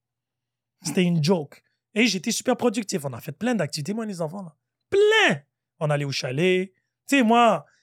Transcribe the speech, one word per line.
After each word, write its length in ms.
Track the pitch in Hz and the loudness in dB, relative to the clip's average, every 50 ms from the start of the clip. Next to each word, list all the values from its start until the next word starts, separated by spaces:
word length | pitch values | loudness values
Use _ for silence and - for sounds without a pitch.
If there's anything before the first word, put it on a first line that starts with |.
| _ _ _ _ _ _ _ _ _ _ _ _ _ _ _ _ | _ _ _ _ _ _ _ _ _ _ _ _ _ _ _ _
C'était 200 | - - - 196 | -10 -4 -2 0
une 200 | 180 175 175 165 | 0 2 0 0
joke. 400 | 143 170 196 165 143 - - - _ _ _ _ _ _ - | 2 0 0 0 -2 -8 -16 -20 _ _ _ _ _ _ -2
Et 120 | - 247 | 0 0
j'étais 240 | 226 180 185 - 233 | 0 0 -2 -4 -6
super 260 | 214 - - 254 247 | -6 -4 -2 -2 -2
productif. 480 | 240 240 247 196 240 208 - 190 165 139 | 0 0 -2 -2 -2 -4 -6 -6 -6 -6
On 80 | 139 | -8
a 80 | 123 113 | -10 -12
fait 120 | - - | -12 -14
plein 220 | 139 - 214 247 247 | -10 -6 -4 -2 -2
d'activités, 380 | 196 156 139 - 156 139 170 208 | -2 -2 -4 -6 -8 -8 -6 -6
moi 100 | 233 226 | -6 -8
et 40 | 214 | -8
les 120 | 196 170 | -8 -8
enfants, 220 | 170 147 180 202 | -8 -8 -10 -12
là. 120 | 185 160 - _ _ _ _ _ _ _ | -14 -16 -18 _ _ _ _ _ _ _
Plein ! 500 | 381 392 415 415 440 440 392 302 175 139 - _ _ _ _ _ _ - | 2 4 4 6 4 4 4 2 2 0 -6 _ _ _ _ _ _ -6
On 120 | 165 151 | -2 -2
allait 140 | 147 143 143 | -2 -2 -2
au 80 | 139 | -4
chalet. 600 | 131 - - 131 127 143 180 185 185 185 185 190 _ _ _ _ _ _ _ - | -6 -6 -6 -4 -2 0 0 2 2 0 -2 -4 _ _ _ _ _ _ _ 0
Tu 80 | 277 277 | 2 2
sais, 40 | |
moi, 420 | 240 214 233 240 240 226 190 147 - _ _ _ | 4 4 6 6 6 4 4 2 -2 _ _ _